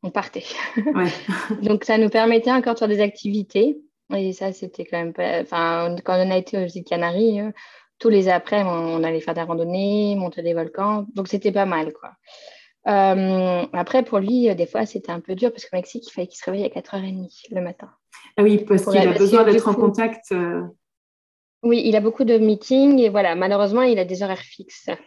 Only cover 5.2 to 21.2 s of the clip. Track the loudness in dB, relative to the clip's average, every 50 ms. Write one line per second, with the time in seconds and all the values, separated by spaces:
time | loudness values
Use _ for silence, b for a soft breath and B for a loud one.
5.2 | -4 -2 -2 -4 -4 -4 -4 -2 -2 -2 -2 -2 -2 -4 -6 -6 -4 -2 0 0
6.2 | 2 2 0 -2 -2 -2 -4 -4 -4 -4 -8 -12 -8 -6 -4 -2 -2 -2 0 2
7.2 | 2 2 2 0 -4 -8 -10 B B B B B B B _ _ 2 4 4 4
8.2 | 4 4 2 0 0 0 -2 0 0 0 -2 -2 -4 -4 -2 -2 -2 -2 -2 -4
9.2 | -4 -4 -6 -6 -4 -4 -4 -4 -4 -4 -2 -2 -2 0 0 0 0 0 -2 -2
10.2 | -4 -6 -8 -6 -4 -2 -2 -2 -4 -6 -6 -4 -2 -2 -2 -2 -6 -8 -8 -8
11.2 | -8 -4 -6 -2 -2 0 0 0 0 0 0 -2 -4 -4 -8 -14 -18 -20 _ _
12.2 | B B B B B B B B B B B _ _ 0 2 4 4 4 4 2
13.2 | 0 0 0 0 0 0 0 -2 -4 -6 -6 -6 -6 0 0 0 0 2 0 -2
14.2 | 0 0 0 2 2 2 2 0 -2 -4 -2 -4 -4 -4 -6 -10 -10 -8 -10 -10
15.2 | -8 -10 -6 -2 -2 -2 -2 -4 -16 -8 -8 -8 -8 -8 -12 -16 -16 -14 -10 -10
16.2 | -10 -10 _ -14 -10 -8 -6 -4 -6 -6 -6 -8 -14 -10 -10 -10 -8 -8 -10 -10
17.2 | -12 -14 _ -20 -20 -10 -8 -8 -8 -8 -10 _ -20 -20 _ _ _ _ B B
18.2 | B B B 4 4 4 4 4 2 2 2 2 2 2 2 4 4 4 4 4
19.2 | 4 6 6 6 6 6 4 4 4 2 0 2 2 2 2 2 -2 -2 -2 -8
20.2 | -8 -6 -4 -4 -2 -4 -4 -6 -8 -8 -14 _ _ _ _ _ _ _ _ _